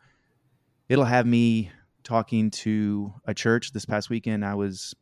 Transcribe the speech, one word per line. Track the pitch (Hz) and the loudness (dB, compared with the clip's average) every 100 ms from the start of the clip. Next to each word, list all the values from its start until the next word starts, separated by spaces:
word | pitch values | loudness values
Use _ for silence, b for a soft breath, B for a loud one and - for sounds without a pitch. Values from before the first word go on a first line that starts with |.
| _ _ _ _ _ _ _ _ - | _ _ _ _ _ _ _ _ 0
it'll | 131 | 2
have | 120 123 120 | 4 2 4
me | 120 117 113 98 B _ _ | 4 4 2 -2 B _ _
talking | - 113 110 113 110 | -2 -2 0 0 0
to | - 107 107 104 101 101 - | -2 -2 0 0 -2 -6 -10
a | - | -8
church. | 101 113 117 - | -2 2 2 0
This | 107 | -10
past | - 104 - | -4 -4 -4
weekend, | 117 113 107 | -6 -4 -4
I | 101 | -2
was | 101 101 95 - - | -4 -4 -6 -14 -14